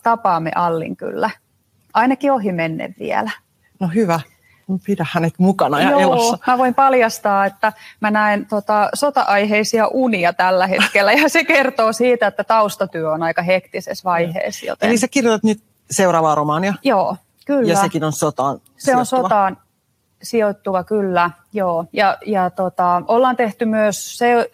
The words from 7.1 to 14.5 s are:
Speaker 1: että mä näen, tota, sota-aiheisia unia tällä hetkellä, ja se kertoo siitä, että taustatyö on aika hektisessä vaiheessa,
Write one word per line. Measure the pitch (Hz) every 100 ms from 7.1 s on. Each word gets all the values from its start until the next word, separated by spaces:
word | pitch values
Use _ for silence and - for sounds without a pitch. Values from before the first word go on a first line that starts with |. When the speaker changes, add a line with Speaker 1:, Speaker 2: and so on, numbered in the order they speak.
| - 214 196 196
Speaker 1:
että | 196 220 - - -
mä | 214
näen, | 214 214 208 -
tota, | 208 - 214 208
sota-aiheisia | - 294 277 - 202 208 208 214 226 214
unia | 262 254 208 170
tällä | - 180 185 185
hetkellä, | - - 196 202
ja | 262 302
se | 330
kertoo | 320 285 262 247 220
siitä, | 226 247 240 208
että | -
taustatyö | 202 220 208 - 190 170 160
on | 156
aika | 165 165
hektisessä | 175 185 - - - -
vaiheessa, | 185 170 170 170 -